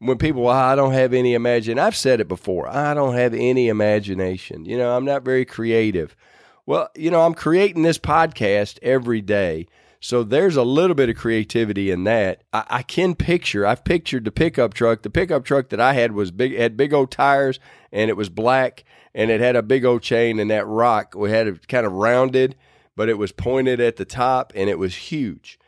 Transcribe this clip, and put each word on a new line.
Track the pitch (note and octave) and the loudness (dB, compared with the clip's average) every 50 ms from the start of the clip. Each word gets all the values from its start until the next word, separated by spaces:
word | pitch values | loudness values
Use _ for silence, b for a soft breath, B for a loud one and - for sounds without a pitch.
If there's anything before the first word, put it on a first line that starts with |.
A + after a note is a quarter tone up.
when | A2+ B2+ B2+ A#2+ | -2 -2 -2 0
people, | D3+ D#3 C#3+ B2 | 0 -2 0 2
"Well, | A#2+ B2 B2 | 2 2 4
I | C3+ B2+ C3 C3+ | 4 4 4 4
don't | C#3 C3+ C3+ | 4 2 2
have | C3 C3 C3 B2 B2+ | 2 2 2 2 2
any | B2+ B2+ B2 | 2 2 2
imagine-," | A#2+ A2+ A#2 B2 A#2+ A#2 G#2+ A2+ A2+ C3+ | 2 2 2 2 0 0 0 -2 -2 0
I've | F3+ A3 - | 0 0 0
said | - - C3 B2+ A2+ | 0 2 2 2 2
it | G2+ D#2 | 0 -2
before, | F#2 - - G2+ F#2 E2+ C2 C2+ | -6 -8 -4 -4 -4 -4 -4 -6
"I | G#2 C#3+ D3 D3 | -4 -4 -2 -2
don't | D3 D3 C#3 C3 B2 | -2 0 0 0 2
have | B2 B2 A#2+ | 2 0 0
any | A2+ A2+ A#2+ B2+ B2+ C3 A#2+ A2+ | 0 0 0 2 2 2 2 2
imagination. | G#2+ G#2+ G#2 G#2+ G#2 G#2+ G2+ G2+ F#2 F#2+ F#2 F#2 F#2 F#2 - - - D#2 D#2+ | 2 2 2 2 2 0 0 -4 -4 -4 -4 -4 -4 -6 -10 -14 -16 -14 -10
You | F#2 A2+ | -6 -4
know, | B2 B2 A#2+ B2 | -2 0 0 0
I'm | B2+ C3 | 0 0
not | C#3 C#3 C#3 B2 | -2 -2 -2 -2
very | B2+ C3 C3 B2+ | 0 0 0 0
creative." | - - - A2+ A2+ A2+ A2+ A2 G#2+ F#2 E2+ D#2 - _ b b b b b b b b b b | -2 -6 -6 -2 0 2 2 2 2 0 -2 -4 -6 _ b b b b b b b b b b
Well, | C3 D3+ E3+ D3 - - | -4 -2 -2 -2 -4 -6
you | - D#3 E3+ | -6 -2 0
know, | F3 E3 | 2 4
I'm | E3 E3+ | 4 2
creating | D#3+ - - D3+ E3+ F#3 G3+ G3+ E3+ E3 | 2 0 -2 0 2 2 2 2 2 2
this | D#3+ E3 D#3 | 2 2 2
podcast | - - D3+ D3 E3 E3 D#3+ - - A2 G2 G2+ G2+ G#2 - - - | 0 -2 0 2 2 2 0 -2 -2 0 0 2 0 0 -2 -6 -6
every | - B2 C3 C3 A#2+ A#2+ A#2 A2 | -2 0 0 0 0 -2 -4 -2
day. | G2 G2 G#2 G2+ F#2+ E2+ D#2+ D#2+ F2 - b b b b b b | -2 0 0 0 0 0 -2 -4 -8 -12 b b b b b b
So | b - B2 A#2+ | b -4 -2 -2
there's | A2+ G2+ B2 D3+ G3 F#3+ D#3 | 0 0 2 2 2 2 2
a | C3+ | 2
little | A#2 B2 C3+ D#3 F#3 F#3 E3 | 2 2 2 2 2 2 4
bit | C#3 C3 A#2 | 2 2 2
of | A2 | 0
creativity | - - A2+ A2+ A2 G#2 - - A#2 A2+ G#2 G2 G2+ G2 F#2+ | -2 -2 -2 0 0 -2 -2 -2 -2 0 0 -2 -2 -2 -2
in | F2+ F2+ F#2 | -2 0 0
that. | G#2+ A#2 A2+ G2 F#2 F2+ - _ _ | 0 2 2 2 0 -2 -6 _ _
I, | - A2 - - | -6 -6 -4 -4
I | - B2+ | -4 -6
can | - - - E3+ F#3 F#3 E3+ | -6 -4 -2 0 0 0 0
picture, | - - F3 F3 F3 - - - G2+ G2 | -2 -2 0 -2 -2 -2 -2 -2 0 0
I've | G#2 B2 - | 0 0 -2
pictured | - - E3+ E3 - - C#3 B2 A2 | -2 -2 -2 -2 -2 -4 -6 -6 -4
the | G#2+ | -4
pickup | - - D#3+ E3 - C3+ A#2+ G#2 - | -2 -2 -2 0 0 0 -2 -2 0
truck. | - A#2 A2+ A2+ - | 0 0 0 0 0
The | - G2+ | -4 -4
pickup | - E3 F#3 F3+ D#3+ C3+ A#2 | -2 -2 -2 0 -2 -4 -2
truck | - C#3 C#3 B2 - | 0 -2 -2 -2 -2
that | - G#2 | -2 0
I | A#2+ C3+ C#3 | 2 2 2
had | B2+ A#2 A2+ | 2 0 0
was | G#2 G2+ G2+ F2+ | 0 -2 -4 -4
big, | F2 G2+ B2+ C3 C3+ | -2 -2 -2 -2 0
had | A#2 A#2 A#2+ A2 | 0 -2 -2 0
big | A#2 C#3+ C#3+ | 0 0 2
old | D3 C#3+ C3 C3 | 2 0 0 0
tires, | - - C#3 C#3+ C#3 C#3 C#3 C3 C3 - b b b b b b | 0 0 2 2 2 2 2 0 -2 -6 b b b b b b
and | b G#2 A2 A2 | b -2 0 0
it | G2+ | 0
was | G2+ G#2 F#2 | -2 -4 -6
black, | F2 G#2 A2 B2 C3 C3 C3 A#2+ - - - b b b b b | -4 -2 0 2 2 2 0 -2 -4 -10 -20 b b b b b
and | b A2 A2 A2+ | b -2 0 2
it | A2+ G#2+ | 2 2
had | A#2+ B2+ B2 | 2 2 2
a | A#2 | 2
big | A2 G#2+ C3 C3 A#2+ | 2 2 2 2 2
old | B2 B2 A2+ | 2 2 0
chain, | - - B2 A#2 A#2 A#2 A2+ G#2+ | 0 -2 0 2 2 2 0 0
and | G#2 G#2+ | -2 0
that | G#2+ G#2 G2+ G#2+ | 0 -2 -2 -2
rock, | G#2+ A2+ A#2+ A#2+ A2 G#2+ - - - | 0 2 2 2 2 2 -2 -4 -6
we | G2 G#2 G#2 | -4 -2 0
had | A2 A2+ A2+ G#2 | 2 0 0 0
it | F2+ D#2+ _ | -4 -8 _
kind | - B2+ B2 A2+ | -4 -2 -2 0
of | G2+ F#2 | -2 -2
rounded, | F#2+ G#2+ A#2 B2 B2+ C3 C3 B2+ C3 C3 C3+ C3+ _ b b b b b b b | 0 2 2 4 4 2 2 2 2 0 0 -2 _ b b b b b b b
but | - A2 A2+ | -4 -2 -2
it | A2 G2+ | 0 -2
was | G#2 F#2 | -4 -6
pointed | - - - B2 C3 C3+ C3 B2+ B2+ A#2+ | -6 -6 -4 -2 0 0 0 0 0 0
at | A#2+ A#2 - | 0 0 -2
the | - F#2 | -4 -8
top, | - - B2 B2 C3 C3 B2+ - - - | -8 -4 -2 0 0 0 0 -2 -4 -4
and | G2 G2 G2+ | -2 -2 -2
it | F2+ D#2+ | -2 -2
was | F#2+ F2+ F#2 | -4 -6 -6
huge. | - - - D#3+ D3+ B2+ G2 - - _ - - _ b | -8 -12 -8 -6 -6 -6 -6 -8 -12 _ -20 -20 _ b